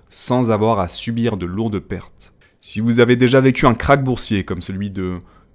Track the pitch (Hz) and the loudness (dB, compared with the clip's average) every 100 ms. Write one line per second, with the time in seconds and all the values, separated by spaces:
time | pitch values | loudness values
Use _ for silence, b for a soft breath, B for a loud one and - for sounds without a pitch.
0 | b - - 127 117 107 110 107 90 - | b 0 2 2 0 2 2 0 -2 -4
1 | - 117 117 104 87 92 113 101 - 95 | -4 -2 -2 -4 -6 -4 -4 -4 -8 -12
2 | - - - _ b b - - 117 120 | -12 -20 -20 _ b b -8 -4 0 4
3 | 120 123 123 135 131 - 135 113 - 143 | 4 4 4 4 4 4 2 2 2 2
4 | 131 123 - 104 90 90 90 95 101 95 | 2 -2 0 -2 -4 -6 -6 -6 -8 -6
5 | 92 90 87 b b | -8 -8 -12 b b